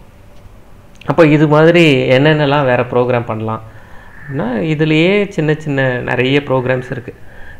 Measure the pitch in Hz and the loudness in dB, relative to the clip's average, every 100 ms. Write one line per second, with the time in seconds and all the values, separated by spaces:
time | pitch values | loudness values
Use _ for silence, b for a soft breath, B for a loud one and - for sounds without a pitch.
0 | - - - - - - - - - - | -20 -20 -20 -20 -20 -20 -20 -20 -20 -10
1 | - 143 156 151 151 151 160 175 160 131 | -2 2 4 4 4 4 4 6 4 2
2 | 131 131 151 151 143 147 131 123 123 120 | 2 2 4 2 2 0 2 0 0 -2
3 | 123 120 117 110 110 113 - - - - | 0 -2 -4 -6 -6 -8 -10 -20 -20 -20
4 | - - - 139 220 233 170 151 156 156 | -20 -18 -10 -6 -4 -4 -2 -2 0 2
5 | 170 202 202 185 151 151 151 135 131 123 | 2 0 -2 -2 -2 -2 -2 -2 -2 -2
6 | 123 123 127 143 143 131 123 131 123 127 | -2 -2 0 0 0 -2 -2 -4 -6 -12
7 | - - B B B | -12 -16 B B B